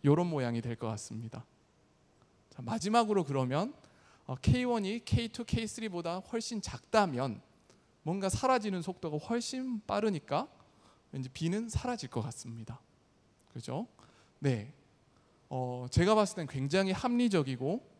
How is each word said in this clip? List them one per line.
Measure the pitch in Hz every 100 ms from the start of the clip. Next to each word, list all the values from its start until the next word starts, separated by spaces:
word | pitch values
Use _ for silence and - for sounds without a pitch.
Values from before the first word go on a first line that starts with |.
요런 | 143 151 175
모양이 | 151 123 117
될 | 117 113
것 | 113
같습니다. | 110 - 113 113 120 - _ _ _ _ _ _ _ _ _ _
자, | -
마지막으로 | 120 226 190 233 220 202
그러면, | 139 139 127 139 226 - - - - - -
어, | 131
케이원이 | - 247 247 233 190 226
케이투, | - 240 233 -
케이쓰리보다 | 233 233 220 - 220 175 165 180
훨씬 | - 233 - 226
작다면 | - - _ 220 196 123 135 101 - _ _ - _ _
뭔가 | 151 190 196
사라지는 | - 262 254 214 185
속도가 | 175 180 165 151
훨씬 | - 233 233 262 262 226 -
빠르니까 | 202 220 170 - 143 277 - - _ - _ _
왠지 | 139 131
B는 | - 160 202 233
사라질 | - 247 240 127
것 | 120
같습니다. | 110 - - 117 110 123 _ _ _ _ _ _ _
그죠? | - - 135 240 - - - _ _
네. | 143 120 117 - _ _ _ _ _ _ _
어, | 131 127 123 127
제가 | - 180
봤을 | 214 202 -
땐 | 147
굉장히 | 139 135 180 190
합리적이고 | 185 254 240 240 190 135 123 135 220 -